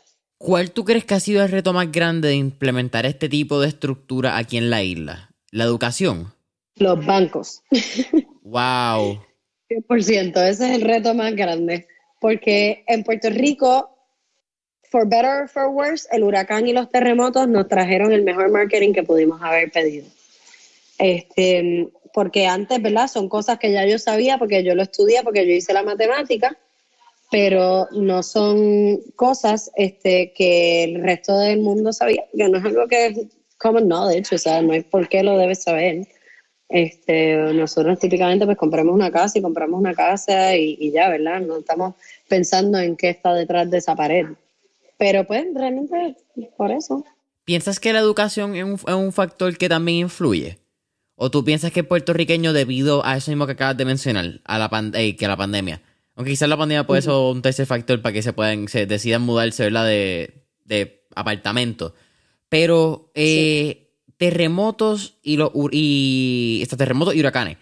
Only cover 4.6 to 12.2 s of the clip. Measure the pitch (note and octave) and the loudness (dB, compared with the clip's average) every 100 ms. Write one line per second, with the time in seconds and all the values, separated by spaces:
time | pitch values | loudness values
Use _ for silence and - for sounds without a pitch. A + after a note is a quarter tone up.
4.6 | A#2 A2+ F#2+ E2+ D2+ E2+ - _ _ G#2+ | 0 0 -2 -6 -10 -12 -18 _ _ -4
5.6 | A#2+ A#2 A#2+ A#2+ F#3 F#2 F#2 - _ _ | -2 0 -2 -2 -2 -4 -8 -16 _ _
6.6 | _ - G3 F3 D3+ G3 F3+ D#3 - - | _ -2 0 2 0 2 0 -2 -10 -16
7.6 | _ B3 - G#3 B3+ D#4+ - _ - A#2+ | _ -2 -2 -6 -2 -2 -2 _ -8 -2
8.6 | B2 B2 A#2+ A2 G#2 G2+ - _ _ _ | 0 0 0 0 0 -4 -12 _ _ _
9.6 | - A3+ - A#3+ F#3+ G#3+ F#3 F3+ F#3 G3+ | -8 -8 0 0 2 0 0 2 2 2
10.6 | B3+ B3 A3 A3+ A3+ A#3 A3 G#3 F#3 E3 | 0 0 2 2 2 0 -2 -2 -2 -2
11.6 | E3+ E3+ - _ _ _ | -2 -4 -8 _ _ _